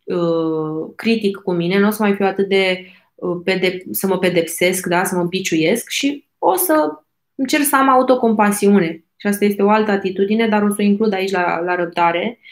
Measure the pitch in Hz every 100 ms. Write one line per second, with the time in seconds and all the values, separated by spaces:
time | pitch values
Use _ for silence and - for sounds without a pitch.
0 | - 175 170 165 160 156 156 156 160 -
1 | 220 226 202 196 - 175 170 196 208 214
2 | 208 196 196 190 196 196 190 185 - -
3 | _ - 180 175 180 185 185 180 - -
4 | 190 180 180 175 165 - 180 185 180 175
5 | 185 180 175 185 190 160 160 233 - -
6 | 285 285 _ _ - 359 349 311 302 -
7 | _ _ _ - 262 302 285 277 269 254
8 | 254 254 233 214 208 202 202 196 165 -
9 | _ _ 202 202 208 202 202 214 214 196
10 | 185 185 196 220 226 208 202 202 208 202
11 | 220 190 190 185 175 170 175 175 175 175
12 | 170 170 214 247 -